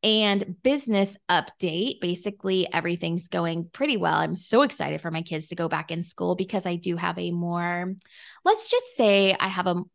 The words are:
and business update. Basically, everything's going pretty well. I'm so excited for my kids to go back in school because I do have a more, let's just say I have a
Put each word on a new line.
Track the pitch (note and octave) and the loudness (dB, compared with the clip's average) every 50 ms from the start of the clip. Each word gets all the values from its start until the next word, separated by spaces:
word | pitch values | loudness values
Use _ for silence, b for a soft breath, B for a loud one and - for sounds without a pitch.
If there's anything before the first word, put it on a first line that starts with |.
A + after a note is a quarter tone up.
| - | 4
and | G#3+ A3 A3 G#3+ G#3 G3+ G3+ G3+ - F3+ - _ | 4 4 4 4 4 2 2 0 -2 -8 0 _
business | B3+ C#4 C#4+ C#4 - A3 G3 G3 G3 G3 - _ _ | 2 2 2 0 2 2 2 2 2 -2 -12 _ _
update. | F3+ E3 D#3 - - _ - F3+ D#3 E3+ G3+ C4 - - | 2 2 2 0 -8 _ -4 -2 0 0 -2 -2 -4 -4
Basically, | - F3 F3 F3 - G#3 G3+ - - F#3+ F#3+ F#3+ F3+ - - | -4 -4 -4 -2 -4 -8 -8 -4 -4 0 0 0 0 0 0
everything's | E3 E3 F3 E3+ F3 - E3 E3 F3 E3+ | -2 0 0 -2 -2 -2 -2 -4 -4 -6
going | - - F3+ E3+ E3+ E3 E3+ E3+ E3+ _ | -4 -4 -2 -2 -2 -2 -4 -6 -8 _
pretty | - C#4 D4 C4 | -4 -2 0 0
well. | G#3 F3 E3 D#3+ | 2 2 2 2
I'm | D#3+ D#3+ D#3+ E3 | 2 2 0 -2
so | F#3+ - - - A#3 C#4+ | -4 -4 2 4 4 4
excited | B3+ - - D3 C#3+ D3+ D#3 | 4 2 -4 -4 -4 -4 -4
for | - E3 | -6 -4
my | D#3+ E3 E3 | -6 -4 -6
kids | - E3+ D#3 D#3 - | -4 -6 -8 -6 -8
to | F3 | -6
go | E3+ E3+ D#3+ | -4 -4 -2
back | - D3+ D3 - | -2 -4 -4 -4
in | E3+ E3 F3 | -6 -8 -6
school | - - - F3+ F3 F3+ | -8 -8 -4 -2 -2 0
because | F3+ F#3+ F#3 - G3+ F#3 | 0 -2 -2 -2 -4 -2
I | F#3 F3 | -2 -4
do | E3+ F3 F#3 E3+ | -4 -4 -4 -4
have | E3+ F3 F3 E3+ F3+ | -2 -2 -4 -4 -4
a | F3 F3 F3 | -4 -4 -4
more, | F3 E3+ E3+ E3+ E3+ F3 F3 F3 F3 F3+ F3+ G3 F#3+ B B B B B B B B B | -2 -2 -2 -2 -2 -2 -2 -2 -4 -4 -6 -8 -10 B B B B B B B B B
let's | F4 A4 G#4+ - - | 2 2 2 2 -2
just | - B4 B4 - - | -2 -2 -2 -2 -2
say | - B3+ G#3+ G3+ G3 G3 F#3+ F#3+ - | 2 4 6 6 6 6 4 2 2
I | - F#3+ | 0 -2
have | F#3+ F3+ F3+ | -2 -2 0
a | F#3 F3 F3 F3+ - _ | 0 0 0 -2 -6 _